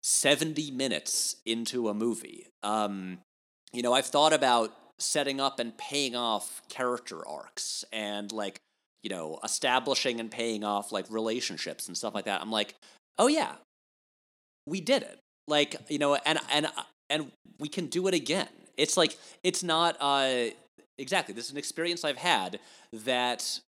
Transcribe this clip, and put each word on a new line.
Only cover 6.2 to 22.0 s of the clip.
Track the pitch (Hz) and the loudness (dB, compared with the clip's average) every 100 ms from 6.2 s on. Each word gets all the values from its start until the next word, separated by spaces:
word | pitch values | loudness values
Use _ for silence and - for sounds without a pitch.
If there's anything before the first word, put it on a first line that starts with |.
| 120 107 - - _ | 0 0 -2 -14 _
character | - 127 123 - 82 - | -4 -2 -2 -6 -12 -10
arcs | 73 - - - - - | -10 -10 -10 -8 -8 -8
and, | 110 104 104 104 | -6 -4 -6 -6
like, | 107 101 - _ _ _ _ | -6 -6 -8 _ _ _ _
you | 107 | -8
know, | 92 80 80 | -6 -8 -8
establishing | 107 - 135 127 123 135 139 117 | -6 -2 2 2 2 0 0 -2
and | 113 | -6
paying | 110 117 110 | -4 -4 -2
off, | 104 101 101 | 0 -2 0
like, | 101 95 | -6 -4
relationships | 110 110 117 117 85 - 73 - | -4 -2 -2 -4 -6 -8 -8 -8
and | 87 | -6
stuff | 113 | -4
like | 101 104 | -4 -2
that. | 98 | -4
I'm | 95 | -2
like, | 110 104 - - - _ - | -2 -2 -6 -20 -20 _ 2
"Oh, | 233 | 4
yeah, | 311 - - _ _ _ _ _ _ _ _ _ _ - | 4 -2 -6 _ _ _ _ _ _ _ _ _ _ -6
we | 180 | -6
did | 170 269 | 2 2
it." | - - _ _ - | 0 -16 _ _ 0
Like, | 151 147 - - | 2 2 0 -4
you | 147 | 0
know, | 143 143 | 4 4
and, | 147 156 - | 4 0 2
and, | 147 151 - - _ _ | 0 0 -4 -10 _ _
and | 151 143 - - - | -4 -4 -12 -20 -10
we | 147 | -8
can | - 160 | -4 -2
do | 170 185 | 0 2
it | |
again. | 180 127 175 - - - - | 2 0 -2 -2 -8 -20 0
It's | 135 - | 2 4
like, | 160 - - - | 4 2 -18 -4
it's | 180 180 | -2 -2
not, | 180 160 170 - | 0 2 2 2
uh, | 143 139 135 127 117 - _ _ - - | 2 4 4 2 0 -2 _ _ -20 -14
exactly, | 131 190 165 | -2 -2 -2
this | 117 120 | -6 -8
is | |
an | 139 | -8
experience | 143 - 170 170 | -8 -4 -2 -2